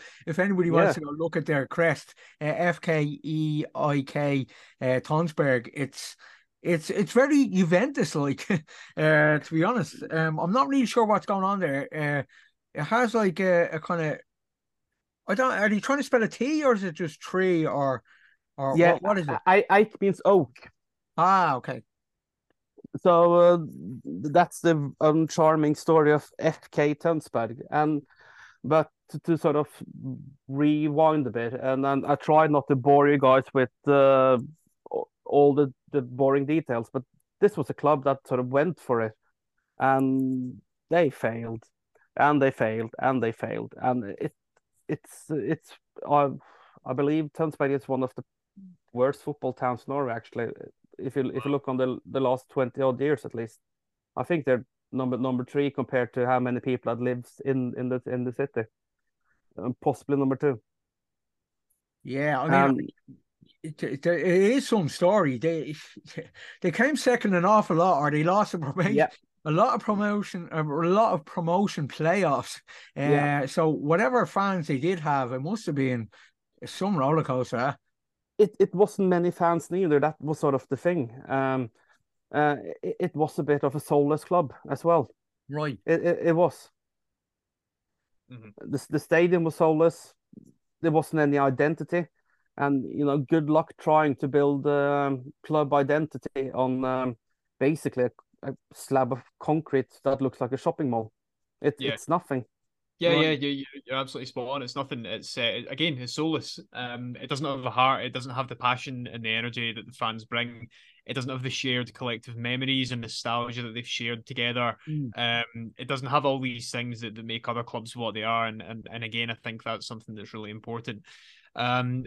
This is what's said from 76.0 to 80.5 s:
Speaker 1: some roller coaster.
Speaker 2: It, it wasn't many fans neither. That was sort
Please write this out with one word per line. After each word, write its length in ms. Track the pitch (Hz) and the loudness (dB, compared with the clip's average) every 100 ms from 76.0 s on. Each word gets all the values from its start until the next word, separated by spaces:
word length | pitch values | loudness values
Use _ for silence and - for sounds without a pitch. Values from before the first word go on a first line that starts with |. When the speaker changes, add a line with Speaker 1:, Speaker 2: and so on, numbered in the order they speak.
| 110 - _ _ _ - - | -6 -14 _ _ _ -20 -14
Speaker 1:
some 280 | - 190 180 | -6 -2 0
roller 280 | 135 160 | 2 2
coaster. 520 | 147 131 120 117 135 - _ _ _ _ _ - | 0 -2 -2 -2 -2 -4 _ _ _ _ _ 2
Speaker 2:
It, 160 | 208 - | 2 2
it 140 | 190 | 0
wasn't 360 | 180 208 - 185 | 2 0 2 2
many 200 | 175 175 | 2 0
fans 400 | - 170 170 - | 2 2 0 -2
neither. 300 | 180 185 147 | -2 2 2
That 160 | 151 - | 2 -2
was 200 | 147 151 | -6 -2
sort 160 | 151 | 0